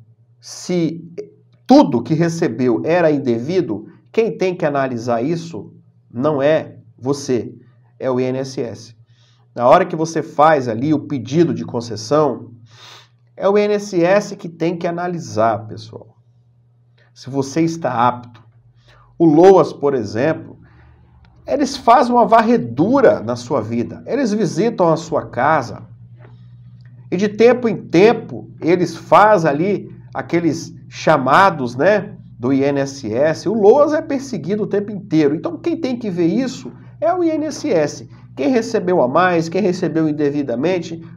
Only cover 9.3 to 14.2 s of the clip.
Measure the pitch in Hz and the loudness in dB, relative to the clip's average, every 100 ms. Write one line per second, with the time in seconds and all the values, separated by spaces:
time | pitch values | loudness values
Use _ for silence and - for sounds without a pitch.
9.3 | _ _ - 123 175 180 165 160 160 143 | _ _ 0 6 6 4 -2 -4 -4 -4
10.3 | - 156 151 123 110 147 147 - 143 113 | 4 4 4 0 -4 0 -2 -2 -8 -2
11.3 | 156 151 120 - 120 113 104 - 147 147 | 2 2 0 -6 -8 -8 -10 0 2 2
12.3 | 113 - - - - - - _ _ _ | -2 -10 -20 -20 -20 -20 -20 _ _ _
13.3 | - 196 208 208 208 208 180 170 202 | -4 0 2 0 -2 -2 0 2 2